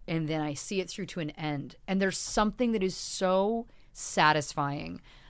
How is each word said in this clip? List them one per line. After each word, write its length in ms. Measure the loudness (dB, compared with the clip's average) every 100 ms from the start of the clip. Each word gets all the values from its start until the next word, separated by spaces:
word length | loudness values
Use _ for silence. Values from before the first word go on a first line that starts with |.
| -4
and 220 | -2 0
then 140 | -2
I 120 | -2
see 280 | -6 -4 -4
it 80 | -4
through 160 | -6 -8
to 160 | -6
an 80 | -8
end. 460 | -6 -4 -4 -6 -12 -2
And 140 | 2
there's 160 | 2 0
something 560 | 0 2 2 2 0
that 100 | 2
is 140 | 0 -2
so 720 | -6 0 2 4 4 0 -4 -14 -20 -10
satisfying 1040 | -2 6 6 6 2 -2 -2 -2 -6 -10 -16 -20